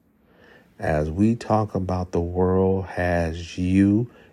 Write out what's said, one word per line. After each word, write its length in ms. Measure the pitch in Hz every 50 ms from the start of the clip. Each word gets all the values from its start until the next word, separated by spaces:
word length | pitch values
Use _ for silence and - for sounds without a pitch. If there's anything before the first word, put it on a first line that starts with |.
| _ _ _ _ _ _ _ _ - - - - _ _ _ -
As 300 | - 80 80 76 76 78
we 260 | 78 92 104 113 117
talk 400 | 117 - - 110 110 104 101 -
about 360 | 98 92 92 92 92 92 -
the 80 | - 87
world 640 | 85 85 87 90 92 92 92 95 95 95 95 95 95
has 720 | - - - 90 90 87 85 85 82 82 85 87 85 -
you, 520 | - 90 90 92 98 98 101 101 110 123 - - - - -